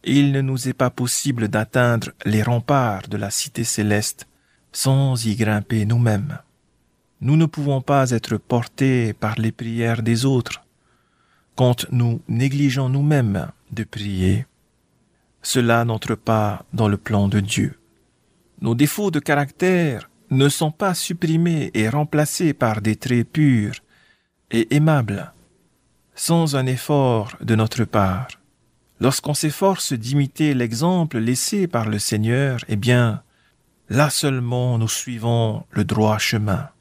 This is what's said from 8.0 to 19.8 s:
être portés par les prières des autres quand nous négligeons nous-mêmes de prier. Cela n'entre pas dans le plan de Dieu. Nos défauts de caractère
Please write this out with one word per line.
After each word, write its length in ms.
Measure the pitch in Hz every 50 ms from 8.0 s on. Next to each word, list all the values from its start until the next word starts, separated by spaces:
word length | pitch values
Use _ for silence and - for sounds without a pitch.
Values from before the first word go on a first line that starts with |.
| 131 123
être 260 | 123 113 - - 117
portés 760 | 104 _ _ 123 120 117 - _ - 135 135 131 123 117 110 104
par 260 | _ - 107 107 -
les 120 | 113 113
prières 520 | 110 - 120 113 113 117 117 117 117 113 110
des 220 | 113 117 110 123
autres 380 | 135 135 123 117 - - - _ _ _ _ _ _ _ _ _ _ _ _ _ _ _ _ _ _ _
quand 320 | - 127 123 123 - - -
nous 300 | - 123 120 117 117 - -
négligeons 640 | - 113 113 131 139 135 143 147 139 127 135 135 127
nous-mêmes 580 | 131 139 143 147 156 139 123 107 98 95 - - - _ _ _
de 140 | - - 107
prier. 600 | - - 107 101 101 98 92 92 92 95 110 131 _ _ _ _ _ _ _ _ _ _ _ _ _ _ _ _ _ _ _
Cela 420 | - - - 131 120 117 117 117 117
n'entre 300 | 117 113 104 - - 113
pas 500 | - _ - 110 110 107 104 101 - - _ -
dans 160 | 113 113 104
le 80 | 101
plan 300 | 101 - - 107 101 101
de 120 | 98 101 104
Dieu. 400 | 98 101 - - 101 - - _ _ _ _ _ _ _ _ _ _ _ _ _ _ _ _ -
Nos 140 | - 110 113
défauts 340 | 120 147 147 - - 208 196
de 100 | 160 147
caractère 920 | - - 151 143 143 139 - _ 180 185 185 175